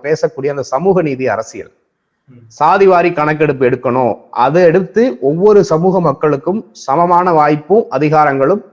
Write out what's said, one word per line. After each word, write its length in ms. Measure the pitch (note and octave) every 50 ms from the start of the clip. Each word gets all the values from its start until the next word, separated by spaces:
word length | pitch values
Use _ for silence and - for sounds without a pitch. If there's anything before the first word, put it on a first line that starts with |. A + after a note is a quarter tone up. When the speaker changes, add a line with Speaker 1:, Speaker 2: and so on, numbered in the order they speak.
| -
Speaker 1:
பேசக்கூடிய 460 | C#3+ D#3+ D#3 - D3+ - - C3+ C#3+
அந்த 120 | C#3+ C#3+
சமூக 400 | B2+ - - C3+ E3 G3 F#3+ F#3
நீதி 260 | E3+ D3+ C3+ B2+ C3 B2+
அரசியல், 440 | G#2 G2+ A2 - - G#2+ E2 - _ _ _ _ _ _ _ _ _ _ _
Speaker 2:
ம். 160 | _ B2 A#2+ - - - - D3
Speaker 1:
சாதிவாரி 500 | D#3 F3+ G3+ G3 F#3+ F#3 F3 E3+ E3+ F3
கணக்கெடுப்பு 520 | - D3+ D3+ D#3 D3+ D#3 D3 C#3+ B2+ C3
எடுக்கணும், 520 | B2 B2+ A#2+ - C3 A#2+ B2+ C3 A#2 G2 - - _
அதை 320 | - G#2 A#2 C3+ D3 F3 F3+
எடுத்து 540 | E3+ D#3 G3 F#3 - - G#3+ A#3 C4 B3 -
ஒவ்வொரு 420 | - C3+ D3 E3 F#3 G#3+ G#3+ G3+ F3+
சமூக 380 | - E3 D#3 E3+ F#3+ F3+ F#3+
மக்களுக்கும் 680 | F3 D#3 C3+ - - D#3 C#3+ C3+ C#3 - F#3 A3 - -
சமமான 600 | _ - - - C3+ D#3+ F3 F3 F3+ F3 F3+ F#3
வாய்ப்பும் 540 | E3+ D#3 D3 D3 D3+ D3+ D3 - G3 A3+ A3+ -
அதிகாரங்களும், 720 | - C3+ D3 D3+ D3+ D#3 D3+ D3 C#3 C3+ C3+ C#3+ F#3 G#3+ - -